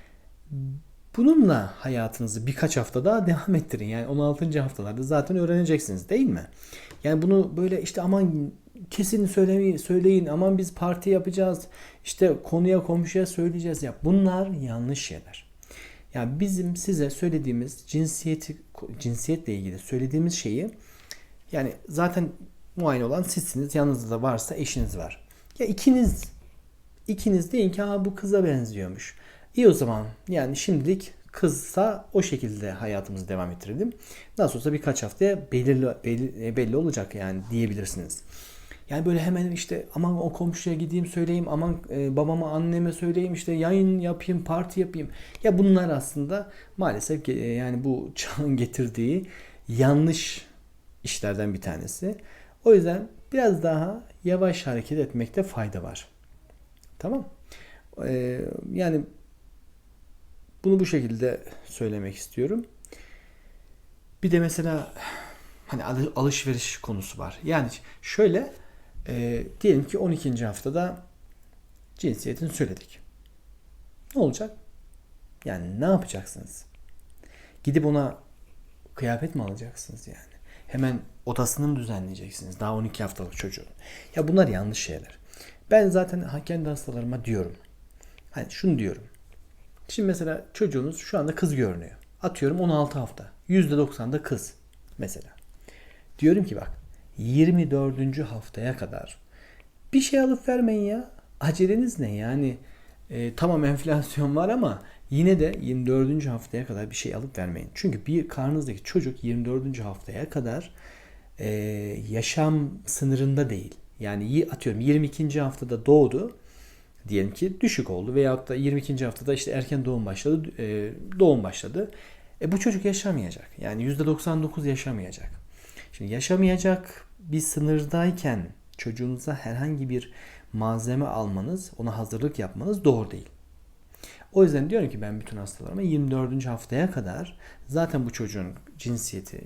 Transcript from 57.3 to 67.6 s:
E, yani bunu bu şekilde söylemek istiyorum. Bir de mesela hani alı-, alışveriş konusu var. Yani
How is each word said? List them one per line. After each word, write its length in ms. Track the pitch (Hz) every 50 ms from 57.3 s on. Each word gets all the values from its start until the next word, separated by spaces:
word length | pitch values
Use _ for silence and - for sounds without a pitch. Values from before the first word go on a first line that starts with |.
| - - - - - - - - - - - - - - -
E, 360 | 127 131 127 123 123 123 - - 50 - - - - 185
yani 280 | 180 180 170 160 147 143 - - - - - - - - - - - - - - - _ - - - - - - - - - - - - - - - -
bunu 160 | 190 196 190
bu 60 | 185
şekilde 560 | - - 143 123 113 117 110 127 127 - - - - - - -
söylemek 520 | - - - 117 107 104 104 98 98 98
istiyorum. 480 | - - - - 120 127 156 214 233 233 - - - - - - - - - - - - - - - - - - - - - - - - - - - - - - - -
Bir 80 | 180
de 100 | 175 170
mesela 520 | 170 160 160 - 160 165 156 151 - - - - - - - - - - - - - - - - -
hani 180 | - - 123 71
alı-, 280 | 90 127 127 143 151 -
alışveriş 600 | - 135 143 139 - - 135 123 120 - - -
konusu 420 | - - - 107 98 95 - - -
var. 200 | 87 92 - - -
Yani 240 | 151 165 156